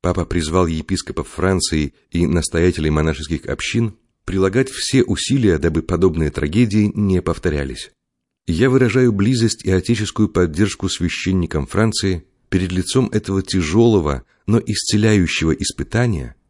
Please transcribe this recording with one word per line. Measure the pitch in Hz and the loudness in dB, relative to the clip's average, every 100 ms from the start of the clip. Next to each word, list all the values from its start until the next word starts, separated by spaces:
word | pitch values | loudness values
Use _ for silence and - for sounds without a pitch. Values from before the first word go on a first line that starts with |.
Папа | - - 85 | -2 -2 -2
призвал | 87 76 87 90 | -2 0 0 0
епископов | 80 - 92 - - 76 | -2 -4 -6 -6 -10 -10
Франции | - 92 92 - 80 71 _ _ | -4 0 0 0 -2 -2 _ _
и | 85 85 | -2 0
настоятелей | 87 78 82 87 87 78 | 0 -2 0 2 2 0
монашеских | 76 80 71 78 78 - | 0 0 -2 -6 -8 -6
общин | 78 - 117 117 - _ _ - | -8 -4 -2 -2 -6 _ _ -6
прилагать | 95 95 107 131 | 0 2 2 -2
все | - - 135 | -4 0 2
усилия, | - 90 - 139 110 80 | 2 0 0 2 4 2
дабы | 82 80 | 2 0
подобные | - 85 92 82 78 | -2 2 2 2 -2
трагедии | - 76 95 120 104 104 | -2 -2 2 2 2 0
не | - 104 92 | 0 0 0
повторялись. | 85 82 90 73 67 64 - _ _ _ _ _ - | 0 -2 -2 -2 -4 -8 -14 _ _ _ _ _ -4
«Я | 87 135 | 0 4
выражаю | 131 127 123 123 | 4 4 4 2
близость | 101 101 127 113 - - | 4 2 2 0 0 0
и | |
отеческую | 95 - 117 104 - 107 | 0 2 -2 -2 0 0
поддержку | - 90 78 101 - 95 | 2 0 2 -2 0 -6
священникам | - 90 - - 92 82 80 69 | -2 -4 -2 -2 0 0 -2 -2
Франции | 95 113 107 101 87 - _ _ | 0 0 0 -2 -4 -8 _ _
перед | 95 90 | -2 0
лицом | 90 90 139 123 | -2 0 0 0
этого | 104 - 98 | -2 -2 -4
тяжелого, | 95 95 78 95 117 104 73 69 - _ - | -2 -2 0 4 4 4 2 -4 -8 _ -2
но | 110 | 0
исцеляющего | - 104 - 107 110 107 85 - 80 | 0 -6 -2 0 4 4 2 0 -2
испытания | 76 - - - 110 120 90 62 - | -2 -4 -6 -6 -2 -2 -2 -8 -14